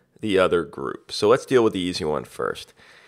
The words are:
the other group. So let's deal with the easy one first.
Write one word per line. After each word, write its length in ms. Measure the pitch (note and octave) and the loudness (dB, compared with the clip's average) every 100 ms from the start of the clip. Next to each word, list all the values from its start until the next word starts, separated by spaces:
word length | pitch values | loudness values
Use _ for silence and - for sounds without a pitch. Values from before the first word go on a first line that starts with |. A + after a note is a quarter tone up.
| _ _ | _ _
the 180 | G#2+ F#2 | -2 2
other 280 | F2+ F2 | 4 2
group. 480 | D#2 - C2+ - _ | -2 -8 -10 -12 _
So 160 | - G#2 | -2 2
let's 180 | B2+ - | 2 4
deal 160 | C3 | 2
with 120 | A2 | 4
the 40 | F#2+ | 0
easy 260 | F2+ F2 | -4 -4
one 200 | D#2 C#2+ | -4 -4
first. 500 | B1 - G#1 - - _ - - | -6 -8 -6 -6 -12 _ -20 -20